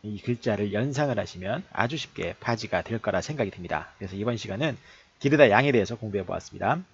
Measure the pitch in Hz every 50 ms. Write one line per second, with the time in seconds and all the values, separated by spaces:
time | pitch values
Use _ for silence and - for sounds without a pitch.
0 | - 107 104 98 - 117 120 113 - 123 107 98 104 104 98 104 123 143 135 135
1 | 151 139 120 104 95 - - 90 92 98 117 165 196 - - - 104 120 160 147
2 | - - - - 82 85 - - - 123 117 107 - 104 - 90 - - 113 107
3 | - 107 98 92 - - 151 139 117 98 - - 87 85 80 76 78 - - _
4 | 95 95 95 98 104 120 120 104 - 104 95 104 151 156 120 - - - - -
5 | - _ _ _ - - 147 147 147 117 101 113 135 143 131 113 95 95 117 113
6 | 117 107 98 101 92 92 90 87 - - 101 98 95 101 139 170 185 _